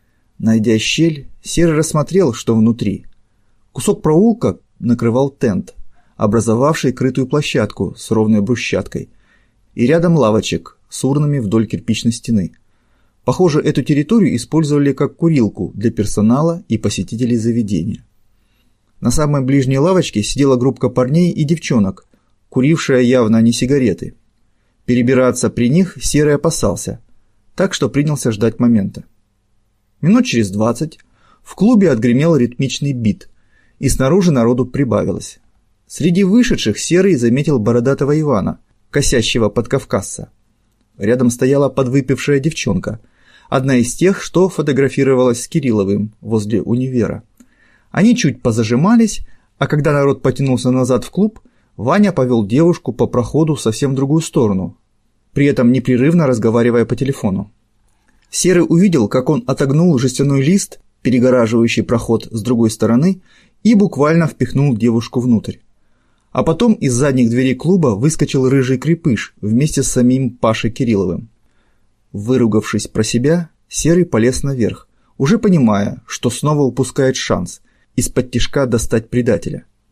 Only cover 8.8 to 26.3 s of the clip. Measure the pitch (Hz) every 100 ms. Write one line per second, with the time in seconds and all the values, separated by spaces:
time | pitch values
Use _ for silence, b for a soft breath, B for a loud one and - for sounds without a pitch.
8.8 | - 113 - _ _ _ _ _ _ -
9.8 | 120 165 175 165 110 107 - 82 - -
10.8 | _ - 131 143 147 143 104 113 120 -
11.8 | - 107 113 113 - 110 82 - _ _
12.8 | _ _ _ _ - 127 180 143 147 147
13.8 | 135 143 147 233 160 117 - 151 147 147
14.8 | 143 135 139 - 170 147 104 - 85 90
15.8 | 113 113 104 - 107 127 165 170 - 110
16.8 | 107 - 95 113 123 120 113 117 101 95
17.8 | 98 - - _ _ _ _ _ _ _
18.8 | _ _ - 151 147 147 131 139 131 135
19.8 | 160 185 - 107 101 123 139 127 131 -
20.8 | 127 - 127 156 175 - 147 165 - 131
21.8 | 95 - _ _ _ _ _ 131 131 160
22.8 | - 127 123 127 110 113 113 117 127 143
23.8 | 120 85 - - _ _ _ _ _ _
24.8 | - 123 123 127 127 123 117 - 120 160
25.8 | 185 - - 147 151